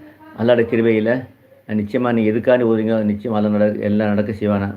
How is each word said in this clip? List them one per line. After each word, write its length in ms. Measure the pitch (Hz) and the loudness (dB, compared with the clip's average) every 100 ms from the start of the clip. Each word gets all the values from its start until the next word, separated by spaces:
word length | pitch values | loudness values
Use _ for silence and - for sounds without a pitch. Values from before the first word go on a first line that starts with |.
| - - - - | -20 -20 -16 -2
அல்லாஹ்வுடைய 260 | 113 120 | 2 2
கிருபையில, 600 | 113 113 117 110 110 127 131 - _ - - | 2 2 2 2 0 -2 -4 -18 _ -20 -8
நிச்சயமா 460 | 107 101 127 123 | -6 -4 -2 0
நீங்க 180 | 117 110 | 0 2
எதுக்காண்டி 300 | 110 107 123 | 0 2 2
ஓதுறீங்களோ, 340 | 117 110 110 | 2 0 0
அது 180 | 113 104 | 0 0
நிச்சயமா 220 | 101 123 | -2 -2
அல்லாஹ் 220 | 107 107 104 | -2 0 2
நட-, 240 | 104 104 | 0 0
எல்லாம் 280 | 107 104 107 | -2 0 0
நடக்க 240 | 104 104 | 0 -2
செய்வானா-, 420 | 104 104 101 98 | -4 -2 -2 -2